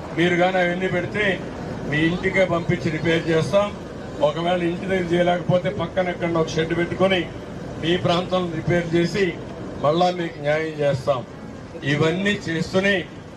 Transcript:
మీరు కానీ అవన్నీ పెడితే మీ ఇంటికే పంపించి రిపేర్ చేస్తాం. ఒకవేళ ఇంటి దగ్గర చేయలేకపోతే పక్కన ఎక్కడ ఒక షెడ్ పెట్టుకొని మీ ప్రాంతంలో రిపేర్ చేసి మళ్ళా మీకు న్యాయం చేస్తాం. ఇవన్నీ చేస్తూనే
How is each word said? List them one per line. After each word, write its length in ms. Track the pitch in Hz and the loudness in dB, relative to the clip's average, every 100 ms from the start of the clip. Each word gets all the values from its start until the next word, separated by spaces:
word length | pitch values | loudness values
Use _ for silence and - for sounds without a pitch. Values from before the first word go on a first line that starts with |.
| - 160 | -6 0
మీరు 180 | 180 175 | 2 4
కానీ 160 | 180 185 | 4 4
అవన్నీ 260 | 175 180 185 | 2 0 0
పెడితే 300 | 180 175 208 208 170 - - - - - | -2 -2 0 0 0 -6 -8 -8 -8 -2
మీ 80 | 147 160 | 2 2
ఇంటికే 340 | 175 190 185 185 | 2 0 2 2
పంపించి 340 | 170 170 175 175 156 | 2 0 0 0 0
రిపేర్ 260 | 165 165 156 | 2 2 2
చేస్తాం. 380 | 160 139 196 208 208 - - - - 147 | 2 4 2 2 -4 -10 -12 -10 0 0
ఒకవేళ 320 | 156 170 180 170 | 2 0 2 0
ఇంటి 160 | 180 190 | -2 -2
దగ్గర 160 | 190 170 | 0 2
చేయలేకపోతే 560 | 175 175 175 160 180 185 202 | 2 4 2 2 2 2 -2
పక్కన 280 | 165 185 175 | -2 0 -2
ఎక్కడ 240 | 170 170 165 | -2 0 0
ఒక 80 | 160 | 0
షెడ్ 200 | 160 160 170 | 0 0 0
పెట్టుకొని 400 | 170 - 190 185 160 - - - - - | -2 2 2 2 0 -8 -12 -12 -10 -6
మీ 100 | 156 175 | 0 0
ప్రాంతంలో 460 | 180 175 180 185 175 156 | 2 0 2 -2 0 -2
రిపేర్ 280 | 151 175 165 170 | 0 0 2 2
చేసి 280 | 170 208 185 151 - - - - | 2 2 0 -2 -10 -12 -10 -2
మళ్ళా 240 | 139 165 180 180 | 0 4 2 2
మీకు 180 | 170 156 147 | -6 -4 0
న్యాయం 280 | 156 160 151 | 0 -2 0
చేస్తాం. 380 | 143 131 - 131 107 - - - - - 139 | 0 0 0 -2 -2 -14 -14 -14 -14 -6 -2
ఇవన్నీ 400 | 147 160 175 202 202 - | 2 2 2 0 -2 -2
చేస్తూనే 480 | 165 165 190 196 190 151 - - | -4 0 2 2 0 -2 -12 -16